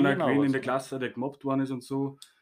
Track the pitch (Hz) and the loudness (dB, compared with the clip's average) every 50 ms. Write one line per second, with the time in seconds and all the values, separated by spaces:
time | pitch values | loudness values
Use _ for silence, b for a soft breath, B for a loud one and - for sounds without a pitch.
0 | 139 143 139 139 156 135 139 139 143 135 131 135 131 131 127 135 - - 135 131 | 4 4 4 4 2 2 4 4 4 4 2 0 0 0 -2 -2 -2 -4 -6 -4
1 | 127 120 - 120 127 139 139 - - 139 135 135 135 131 135 123 - - 139 135 | -4 -4 -4 -4 -6 -6 -6 -6 -4 -2 0 0 -2 -2 -4 -6 -8 -6 -4 -4
2 | 139 135 139 B B B B B | -4 -4 -6 B B B B B